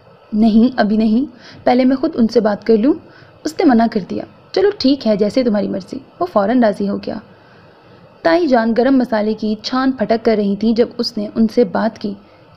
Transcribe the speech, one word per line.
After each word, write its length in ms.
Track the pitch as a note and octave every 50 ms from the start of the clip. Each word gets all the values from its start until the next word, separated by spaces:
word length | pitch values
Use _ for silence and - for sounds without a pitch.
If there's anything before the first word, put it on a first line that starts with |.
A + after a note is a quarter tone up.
| _ - - _ _ _ -
"नहीं, 360 | G#3 A3 A3+ G3+ A3+ A3 B3+ B3+
अभी 240 | - A3 G3+ G#3+
नहीं, 300 | G#3+ A3 A3 G#3+ A#3+ C#4+ - - - - - - - -
पहले 180 | - B3 B3 C4
मैं 140 | B3+ C#4 C4+
खुद 180 | - D#4+ -
उनसे 240 | - A#3 G#3+ - A#3+
बात 240 | G3 G#3+ G#3 G3+ -
कर 120 | - A3+
लूँ।" 180 | G#3+ G#3 C#4+ F#4 - - - - - - - - - _
उसने 200 | D#4 D4+ - F#4+
मना 220 | D4+ B3 A3 A#3
कर 140 | A3+ - G#3+
दिया। 240 | F3 - G#3 G#3 - - - - - - -
"चलो 160 | F#3 F#3+ G#4
ठीक 360 | - - - C4 C#4+ C#4 -
है, 100 | A3 G#3+
जैसे 280 | F#3+ G#3+ G#3 - C4 B3+
तुम्हारी 240 | B3 G#3 G#3 G3 G3
मर्ज़ी।" 320 | G3 G3 F#3 - - - - - _ -
वो 60 | F4
फ़ौरन 360 | F4+ - G#3+ G3 G3+ B3 B3+ A#3+
राज़ी 240 | G#3+ F#3+ - G3+
हो 120 | G3 G3+ G3
गया। 220 | G3+ - - G#3+ - - - - - - - - - - _ _ _ - - - - - - - -
ताई 220 | E4 E4 E4+ F4+
जान 260 | D4 B3 A#3 A3+ A#3 A3+
गरम 240 | A3+ A#3 C4 C4+
मसाले 380 | C4 B3 B3 - G#3+ G#3 G#3+ A3
की 200 | G#3+ - G#3+ G#3+ G#3+ -
छान 280 | - - B3+ C4 C4 C4
फटक 300 | C4 G#3+ G3+ A3+ A3+ A3+
कर 140 | A#3+ A3
रही 200 | G#3 G#3 G3 G3+
थीं 180 | G3+ A3 A3+ A#3
जब 200 | G#3 B3 - - -
उसने 280 | A#3+ - - G#3+ G#3 D#4+ -
उनसे 280 | A#3 A3+ G#3+ - B3 A#3+
बात 340 | F3+ E3+ G3+ G3+ A3+ A3+ -
की। 100 | - G3+ G3 - - - - - - _ -